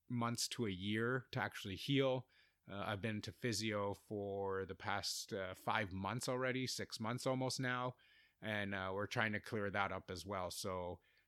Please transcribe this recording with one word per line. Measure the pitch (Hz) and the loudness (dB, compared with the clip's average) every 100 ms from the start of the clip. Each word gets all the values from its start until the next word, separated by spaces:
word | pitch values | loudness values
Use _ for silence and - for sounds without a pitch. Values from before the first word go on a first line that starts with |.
| - | -4
months | 120 117 120 - | 0 2 2 -2
to | - 113 | 0 0
a | |
year | 92 98 107 117 127 - | 0 0 2 2 2 -2
to | 131 | 0
actually | 101 - 104 92 | 0 -2 -6 -4
heal. | - 139 135 127 - _ _ _ - | 2 4 6 2 -4 _ _ _ -10
Uh, | 101 104 | -4 -2
I've | 104 | 0
been | 110 107 | 0 -2
to | - | -4
physio | - 123 101 110 104 101 98 - | -4 -2 0 2 2 0 -2 -4
for | 104 101 98 98 95 95 | -4 -2 -2 0 -2 -2
the | 95 | -4
past, | 107 101 - - - | -2 0 0 -4 -4
uh, | 104 92 95 - | -4 -4 -4 0
five | 110 104 | 2 2
months | 95 98 120 - | -2 -2 0 0
already, | 127 131 127 127 | 0 0 0 -2
six | - 98 - | -2 -4 -4
months | 110 120 135 | -2 0 2
almost | 131 131 - | 2 2 0
now. | 127 127 127 - - - - _ | 0 0 0 -4 -14 -20 -20 _
And, | 110 107 101 | -2 0 0
uh, | 98 95 | 0 0
we're | 95 104 | 0 0
trying | 127 110 | 2 2
to | 104 | 2
clear | - 110 101 | -2 -2 2
that | 101 98 | 2 2
up | 92 - | 0 -4
as | 90 92 | -6 -4
well. | 98 90 | -2 -2
So, | - 98 92 87 92 _ _ | -2 -2 -2 -2 -6 _ _